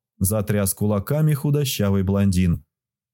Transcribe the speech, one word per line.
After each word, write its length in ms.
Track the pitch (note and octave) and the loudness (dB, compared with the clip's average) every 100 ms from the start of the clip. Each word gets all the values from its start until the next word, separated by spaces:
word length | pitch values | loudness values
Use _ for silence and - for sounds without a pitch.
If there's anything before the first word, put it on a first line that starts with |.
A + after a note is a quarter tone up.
| _ - | _ -6
затряс 540 | F#2 G#2+ G2 G#2 G2 | -2 -2 -2 0 -2
кулаками 640 | - G#2 G#2 - D3 D#3 | -2 -2 -2 -2 0 0
худощавый 680 | C#3+ D3 D3 C3 - G2+ G2 | 0 0 0 -2 -2 0 0
блондин. 640 | F#2+ G2 G2 F2+ F2+ E2 - _ _ _ _ | 0 2 2 2 2 0 -4 _ _ _ _